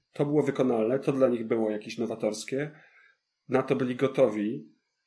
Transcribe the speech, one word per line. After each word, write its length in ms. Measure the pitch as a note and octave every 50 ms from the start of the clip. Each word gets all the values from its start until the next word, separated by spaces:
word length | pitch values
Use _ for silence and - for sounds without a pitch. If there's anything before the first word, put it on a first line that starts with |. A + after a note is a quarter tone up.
| _ _ -
to 140 | - D3+
było 160 | C#3+ D3 D3+ C3+
wykonalne, 560 | C3+ C3+ - C#3 B2+ A#2+ A2+ A2 A2 B2 C3+
to 140 | - - C#3
dla 160 | C3 C3 B2+
nich 180 | A#2+ A#2 A2+
było 240 | A2+ A#2 A2+ A2 G#2+
jakieś 280 | G#2+ G#2 - A#2 A2 -
nowatorskie. 720 | A#2+ A#2+ A2+ A2 - A2 G#2 G#2+ - - C3 C3 D3 D3+ D3 - - - _ _ _ _ _ _ _ _ _ _ _ -
Na 140 | A#2+ B2+ C3
to 140 | - -
byli 200 | C#3+ C3+ B2 B2+
gotowi. 720 | B2 C#3 B2+ - - C3+ A#2 G#2 G#2+ G#2 G#2+ B2+ D3 - - _ _ _ _ _ _ _